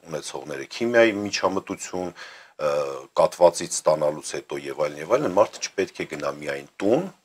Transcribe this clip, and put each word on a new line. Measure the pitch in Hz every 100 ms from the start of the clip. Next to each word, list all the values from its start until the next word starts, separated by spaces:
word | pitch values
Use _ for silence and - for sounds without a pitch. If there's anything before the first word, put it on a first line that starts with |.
ունեցողները | 82 78 - 69 69 69 67
քիմիայի | - 117 120 117
միջամտություն, | 101 104 - 95 95 - 95 - 92 90
ը, | - - - - - 76 73 69 67 69
կաթվածից | - 80 - 87 - 85 -
ստանալուց | - 78 76 76 -
հետո | 76 - 73
և | 69 67
այլն, | 73 73
և | 80
այլն, | 127 135 92
մարդը | 110 -
չպետք | - - 92 -
է | 85
գնա | 78 71
միայն | 71 73 69 71
տուն | - 98 131 190 -